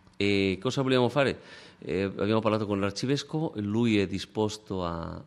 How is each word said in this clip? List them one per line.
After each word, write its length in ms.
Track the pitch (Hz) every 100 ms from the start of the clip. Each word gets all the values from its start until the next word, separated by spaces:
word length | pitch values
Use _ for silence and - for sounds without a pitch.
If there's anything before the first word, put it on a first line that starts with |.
| - -
E 380 | 101 101 98 92
cosa 220 | 131 139
vogliamo 280 | 131 127 120
fare? 300 | 135 127 80 - - - -
Eh, 240 | - 87
abbiamo 380 | 98 98 101 110
parlato 260 | 107 110 101
con 140 | 101
l'arcivescovo, 720 | 98 95 127 139 - 156 160 107
lui 420 | 104 110 120 107
è 80 | 92
disposto 760 | 95 - 107 107 - - 95
a, 400 | 87 85 85 82